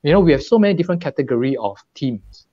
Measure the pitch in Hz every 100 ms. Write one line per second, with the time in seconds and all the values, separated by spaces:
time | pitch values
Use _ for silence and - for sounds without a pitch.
0 | 147 180 175 139 - 226 202 175 175 175
1 | 156 - 135 120 127 127 107 101 _ -
2 | 135 113 - - _